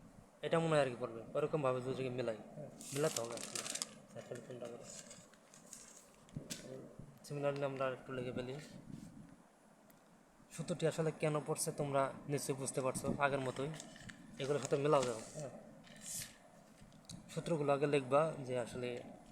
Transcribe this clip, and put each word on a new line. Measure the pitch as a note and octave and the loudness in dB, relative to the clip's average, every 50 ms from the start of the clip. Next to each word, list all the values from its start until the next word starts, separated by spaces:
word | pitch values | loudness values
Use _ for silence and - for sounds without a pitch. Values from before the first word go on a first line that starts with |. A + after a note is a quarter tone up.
| - - - - - - - - - | -18 -20 -20 -20 -20 -20 -12 -4 0
এটা | D3+ E3 E3 | 4 4 6
মনে | E3 E3 D#3 | 6 8 8
হয় | D3 C#3 | 6 6
আর | C3 | 6
কি | A#2+ A2+ | 2 -2
পড়বে। | B2 A#2 A2+ A2+ A2+ - - | -2 -4 -4 -6 -8 -2 0
ওরকমভাবে | D3 D3 D3 - D#3 C3+ C3 B2+ B2+ B2 C3 | 2 2 4 4 4 4 4 4 4 2 0
যদি | B2+ B2+ C3 B2+ B2 B2+ | 0 0 0 0 0 0
মিলাই, | B2 A2+ A2 G#2+ - - - | 0 0 0 -2 -6 -12 -12
হ্যাঁ, | D3+ C#3+ - - - - - C3+ | -12 -12 -12 -12 -12 -10 -4 0
মিলাতে | C#3 D3+ D#3 - - | 2 2 2 2 0
হবে | A#2 A#2 A#2 A2+ | -2 -2 -4 -6
আসলে। | - - - - - - - - - - - - - - - B2 | -6 -6 -6 -6 -4 -4 -4 -4 -4 -6 -8 -16 -16 -14 -14 -12
আসলে | - - C3 A#2+ - | -10 -8 -10 -10 -8
কোনটা | - B2+ A#2+ A#2+ A#2 | -10 -10 -10 -8 -10
করে। | A#2+ A#2+ - - - - - - - - - - - - - - - - - - - - - - - - - - - - - - - - - - - - - B2+ C3 C3 - - - - - - - - - | -10 -10 -12 -12 -14 -14 -14 -14 -16 -18 -18 -20 -20 -20 -20 -20 -20 -20 -18 -18 -18 -18 -18 -18 -20 -20 -20 -20 -20 -20 -20 -12 -12 -12 -8 -8 -10 -10 -8 -10 -12 -12 -12 -14 -16 -16 -18 -18 -18 -16 -10
Similarly | - D3 C#3+ C#3+ C#3+ C#3 C#3 C#3+ C3+ | -6 -4 2 2 2 2 2 0 0
আমরা | C3+ C3 C3+ C3 B2+ | 0 2 0 0 0
একটু | B2+ - - C3 | -2 -6 -6 -4
লিখে | B2+ B2 B2+ A#2+ | -4 -2 -2 -2
ফেলি। | B2+ B2 B2+ C3+ D3+ - - - - - - - - - - - - - - - - - - - - - - - - - - - - - - - - - - - - - - - | -2 -4 -4 -6 -8 -10 -12 -14 -14 -14 -12 -12 -12 -12 -14 -16 -16 -16 -18 -18 -20 -20 -20 -20 -20 -20 -20 -20 -20 -20 -20 -20 -20 -20 -20 -20 -20 -20 -20 -20 -20 -20 -14 -8
সূত্রটি | - D#3 - F3 C3 E3 D3+ | -8 -4 -2 0 2 2 2
আসলে | - - D#3+ D#3 D3+ - | 4 4 2 0 2 2
কেন | E3 D#3 D3+ D3+ C3+ | 2 2 2 2 2
পড়ছে | D3+ - - - D#3+ - - | 0 -2 0 0 -2 0 0
তোমরা | D3 C#3 C3+ C#3 C3+ C3 B2 - - C#3+ | 0 4 4 4 4 4 0 -4 -4 0
নিশ্চয়ই | C#3+ C3 - - C#3 C3 | 0 0 0 0 -2 -2
বুঝতে | C3+ A#2+ - C#3+ B2+ | -2 -2 0 2 2
পারছো, | C3 - - - C#3 C3+ C#3 C#3 | 2 0 0 0 0 2 4 4
আগের | C#3 C3+ C3 C3 | 4 4 4 0
মতোই। | B2+ - - C3+ D3+ D#3 D3 - - - - - - - - - - - - | 0 0 -2 -2 -2 -4 -6 -10 -12 -14 -14 -14 -14 -16 -16 -16 -14 -6 -4
এগুলোর | C#3 C3 D3 C#3 B2+ | 0 2 2 2 4
সাথে | - D#3+ C#3 C#3 | 2 2 4 6
মিলাও | D3+ D3+ C#3 B2+ B2 | 8 8 8 8 4
যাও, | A2+ A2 A2 - - | 0 -2 -6 -8 -8
হ্যাঁ। | - C#3+ B2 - - - - - - - - - - - - - - - - - - - - - - - - - - - - - - - - - - - - | -8 -8 -8 -10 -12 -16 -16 -18 -18 -18 -18 -18 -14 -10 -8 -6 -6 -8 -8 -12 -20 -20 -20 -20 -20 -20 -20 -20 -20 -20 -20 -20 -20 -16 -14 -14 -14 -12 -8
সূত্রগুলো | - E3 - E3 E3+ D3 D3 C#3 C#3+ | -8 -4 0 0 2 2 4 4 4
আগে | C3+ D3+ D3 C#3+ | 4 4 4 4
লিখবা, | C#3+ C3 B2 C3+ D3 D#3+ D#3+ D3 C#3+ C3+ | 4 4 6 6 6 6 6 2 -4 -4
যে | B2 B2+ B2 A2+ | -2 0 0 0
আসলে | G#2+ - B2+ B2 B2 A#2+ A#2+ - - - - - - | -2 -4 -4 -2 -2 -4 -4 -8 -10 -14 -16 -14 -8